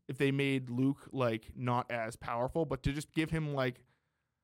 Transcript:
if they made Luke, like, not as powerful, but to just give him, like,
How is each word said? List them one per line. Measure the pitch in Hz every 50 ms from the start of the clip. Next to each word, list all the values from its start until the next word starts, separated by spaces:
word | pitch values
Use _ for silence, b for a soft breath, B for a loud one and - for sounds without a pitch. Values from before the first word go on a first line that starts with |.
| _ -
if | 143 127
they | 147 139
made | 135 139 139 139 135 135 127 120
Luke, | 120 120 131 139 139 - - - -
like, | 131 127 120 113 110 - - -
not | - 127 123 123 120 123 -
as | 120 117 113 110 113
powerful, | - - - 123 117 123 127 - 165 165
but | 139 139 131 -
to | 139 139
just | 151 147 - -
give | 160 160 151
him, | 156 160 156 147 143
like, | 139 131 127 123 - - _ _ _ _ _ _ _ _ _ _ _